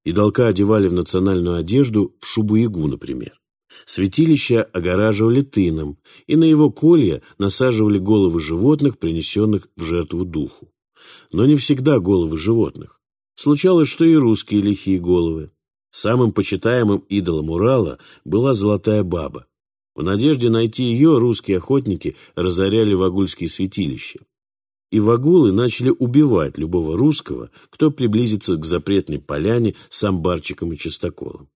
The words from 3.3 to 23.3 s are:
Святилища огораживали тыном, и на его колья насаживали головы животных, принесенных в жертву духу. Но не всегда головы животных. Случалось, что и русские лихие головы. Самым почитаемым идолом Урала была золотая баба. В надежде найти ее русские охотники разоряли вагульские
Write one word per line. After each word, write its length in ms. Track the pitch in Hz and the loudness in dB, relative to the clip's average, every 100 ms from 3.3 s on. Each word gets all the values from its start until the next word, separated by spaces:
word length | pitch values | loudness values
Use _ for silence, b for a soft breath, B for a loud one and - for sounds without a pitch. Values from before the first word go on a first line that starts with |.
| _ _ _ _ B | _ _ _ _ B
Святилища 800 | - - 95 147 165 147 - 117 | -10 -4 -2 2 2 2 2 0
огораживали 800 | - 90 87 92 110 104 113 127 | 0 -4 -2 2 2 2 2 2
тыном, 560 | 135 107 90 80 73 71 b b - | 0 0 0 -2 -6 -12 b b -2
и 100 | 156 | 2
на 80 | |
его 260 | 160 151 143 | 4 4 2
колья 520 | - 156 170 101 69 b b | 2 4 4 4 -2 b b
насаживали 600 | 98 - 131 110 107 101 | -2 0 0 2 2 2
головы 420 | 92 107 92 82 | 2 2 2 0
животных, 580 | 76 85 127 151 143 - | -4 0 2 2 0 -2
принесенных 720 | 82 82 - 101 107 98 - - | -6 -4 -4 -2 0 -2 -6 -12
в 60 | |
жертву 420 | 82 85 78 82 | -6 -4 -4 -6
духу. 480 | 90 80 65 - - _ _ _ B B B | -6 -6 -8 -12 -20 _ _ _ B B B
Но 140 | 82 127 | 0 4
не 100 | 147 | 4
всегда 420 | - 131 139 131 | 2 0 2 2
головы 380 | 90 95 80 80 | 2 0 0 -4
животных. 640 | 95 113 85 73 - _ _ _ _ - | -2 0 0 -6 -20 _ _ _ _ -6
Случалось, 520 | 147 147 190 175 147 | 0 2 4 4 2
что 160 | - | 2
и 100 | 165 | 4
русские 460 | 156 120 104 - 104 | 4 4 0 0 0
лихие 380 | 101 98 98 92 | 0 -2 -2 -2
головы. 520 | 87 90 82 80 76 _ _ _ _ | 0 0 0 -4 -10 _ _ _ _
Самым 420 | - 104 123 113 | -6 0 2 0
почитаемым 720 | 101 95 98 117 123 107 101 - | 0 -2 -2 -2 0 0 0 -2
идолом 420 | 101 87 78 78 | -4 -2 -4 -4
Урала 480 | 85 113 131 85 62 b b | 0 2 2 -2 -6 b b
была 300 | 73 98 135 | -4 0 0
золотая 480 | 113 104 101 107 107 | 0 0 0 0 0
баба. 440 | 90 85 71 71 - _ _ _ _ - | -2 -6 -8 -14 -20 _ _ _ _ -8
В 60 | |
надежде 480 | 82 101 143 139 120 | -4 0 0 0 0
найти 340 | 113 113 110 | 0 0 -2
ее 340 | 123 117 160 135 | -2 2 4 4
русские 400 | 120 107 - 92 | 2 -2 -2 -4
охотники 580 | - 135 104 87 - - B - | 0 -2 -2 -6 -6 -12 B -6
разоряли 580 | 90 85 98 110 104 | -4 0 0 2 2
вагульские 540 | 92 92 92 95 | 2 0 -2 -4